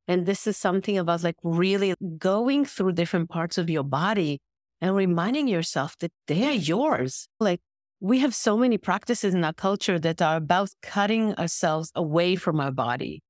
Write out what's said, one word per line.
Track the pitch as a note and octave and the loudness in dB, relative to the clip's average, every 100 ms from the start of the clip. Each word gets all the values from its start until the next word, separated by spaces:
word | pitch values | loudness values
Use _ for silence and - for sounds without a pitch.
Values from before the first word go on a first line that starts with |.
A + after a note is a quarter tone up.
| - | -2
And | F3+ F3 | 0 0
this | G3 G#3+ | -2 -4
is | G3 | -2
something | F#3+ F#3+ G#3 G3 | 0 0 0 0
about, | E3+ E3+ | 0 0
like, | E3+ - | -2 -4
really | E3+ E3 F#3+ G3 G3 F3 F3+ D#3+ | -2 2 2 2 0 -2 -6 -2
going | F#3 G3+ A#3+ C#4+ | 0 2 2 2
through | C4+ - F#3+ | 0 0 0
different | E3+ E3+ F3+ E3 | 0 0 0 -2
parts | E3+ E3+ - | -4 -4 -2
of | E3+ | -2
your | D#3+ | 0
body | C#3 C3+ F#3 G#3 D#3 C#3+ _ _ _ - | 0 0 0 0 0 -4 _ _ _ -4
and | F3+ G3 | 0 2
reminding | F#3+ E3+ F#3+ C#4+ C#4 | 2 2 0 0 0
yourself | F3 E3 D3+ D3 - | 0 -2 -2 -4 -6
that | F3 _ - | -10 _ -4
they | D#3 C#4 | 0 0
are | |
yours. | B3 D3 F#3+ D4+ - B2+ - - - | 0 0 0 0 0 -2 -6 -10 -2
Like, | G#3+ F3+ _ _ _ - | 0 -2 _ _ _ -6
we | F#3+ B3+ | 0 2
have | C4+ | 2
so | - A#3 G#3+ | 0 2 2
many | B3+ G#3 | 2 2
practices | - F#3 - A#3 G3+ | 0 -2 -2 -2 0
in | F3+ | 2
our | D#3+ | 0
culture | - F#3+ G3+ - F3 | 0 -2 -2 0 0
that | E3 E3 | 0 2
are | D#3+ D#3+ | 2 2
about | D3+ F3+ G3 - | 2 2 0 -6
cutting | - G3+ G3+ A3+ G#3+ - | -6 0 2 2 0 0
ourselves | E3+ - E3 D#3 E3 | -4 0 0 0 -4
away | - D#3+ D#3+ F3+ F3+ | -4 0 2 2 0
from | F3+ D#3 | 0 0
our | C#3 | 0
body. | C3 A#2 B2+ - D#3 | -2 -2 -2 -6 -10